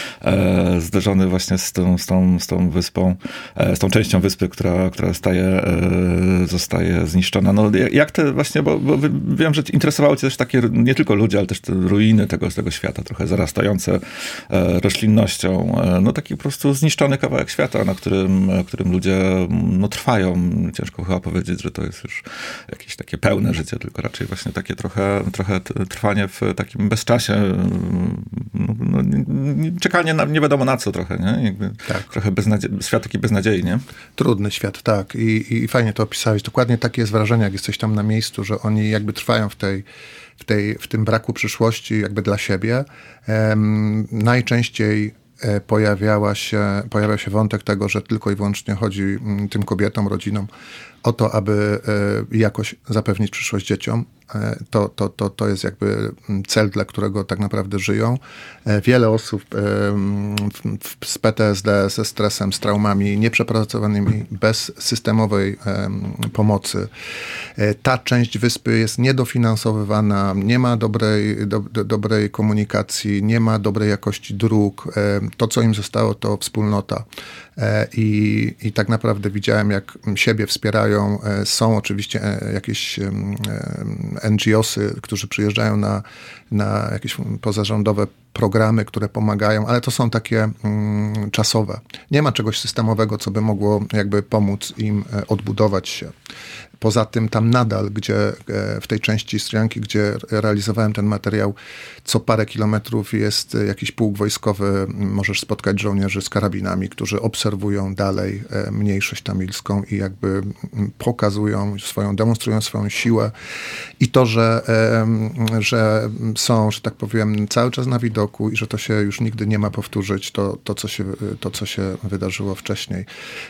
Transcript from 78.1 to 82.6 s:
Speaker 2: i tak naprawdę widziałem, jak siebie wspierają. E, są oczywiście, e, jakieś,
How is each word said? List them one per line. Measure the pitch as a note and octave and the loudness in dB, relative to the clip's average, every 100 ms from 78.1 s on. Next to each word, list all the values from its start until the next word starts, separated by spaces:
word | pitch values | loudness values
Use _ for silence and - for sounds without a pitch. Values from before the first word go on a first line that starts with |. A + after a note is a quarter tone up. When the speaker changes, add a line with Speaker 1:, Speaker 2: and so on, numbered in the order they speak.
| G#2 G#2+ G#2+ A2+ - | 2 2 2 -2 -4
Speaker 2:
i | A2 | -4
tak | G#2 G#2+ | -2 0
naprawdę | A2+ A#2 G#2 G2+ | 2 2 0 -2
widziałem, | G2+ G2 G#2+ G#2 | -2 0 2 2
jak | G2 - - - | 0 -4 -10 -4
siebie | G2 - A2 G#2 | 0 2 2 0
wspierają. | - G#2+ G#2+ G#2+ G#2 G2+ G2+ | -2 0 2 2 2 2 0
E, | G#2+ G2+ G2+ | -2 -2 -2
są | - A2+ A2 | 2 2 2
oczywiście, | - G2+ G#2 A2 | 0 -6 -4 -4
e, | G#2 G#2 G#2 | -2 -4 -4
jakieś, | G2+ | -4